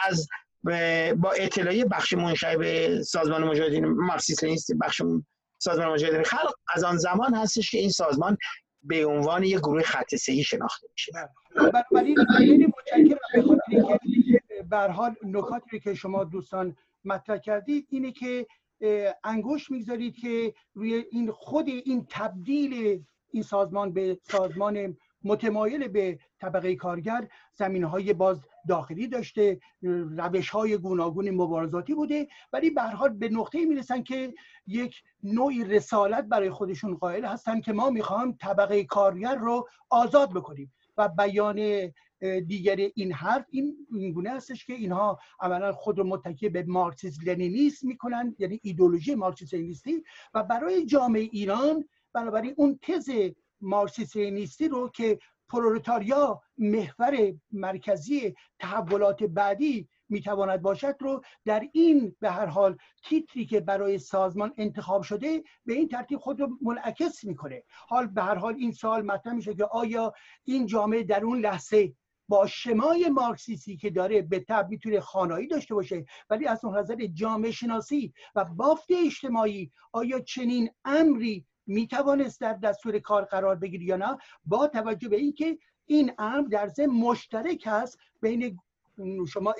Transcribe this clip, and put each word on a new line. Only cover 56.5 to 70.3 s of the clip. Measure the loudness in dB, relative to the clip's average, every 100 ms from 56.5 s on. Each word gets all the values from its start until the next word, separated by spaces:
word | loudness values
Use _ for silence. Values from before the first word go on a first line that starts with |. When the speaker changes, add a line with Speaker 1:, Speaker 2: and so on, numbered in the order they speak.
| -4
Speaker 2:
محور | 0 0 -2 -2 0 2 0 0 _
مرکزی | -8 -6 -6 -2 -4 -2 -2 -2 -8 _ _
تحولات | -6 -6 -2 2 2 2
بعدی | -2 0 0 2 0 -2 -6 _ _
می‌تواند | -6 -4 -2 0 0
باشد | 0 0 -2 -4
رو | -4 -6 -8 _
در | -2 -2 0
این | 4 6 6 4 -2
به | -2
هر | 0 0
حال | 4 4 2 -8 _ -2
تیتری | -2 -2 -6 -2
که | -2
برای | 0 -2 0 -2
سازمان | -2 0 0 0 -6 -4
انتخاب | -6 -6 -2 -2
شده | -2 -4 -2 -4 -6 _
به | -6
این | -2 -2
ترتیب | -2 -6 -8
خود | -6 -4
رو | -4 -4
منعکس | -4 -4 -6 -4 -4 -4
می‌کنه. | -10 -10 -10 -14 -18 -20 -4
حال | -2 -2
به | -2
هر | -2
حال | -2 -2
این | -4 -4
سوال | -4 -2 -2
مطرح | -2 -4 -4
می‌شه | -6 -6
که | -4
آیا | -2 -2 -2 -2 -4 -6 -18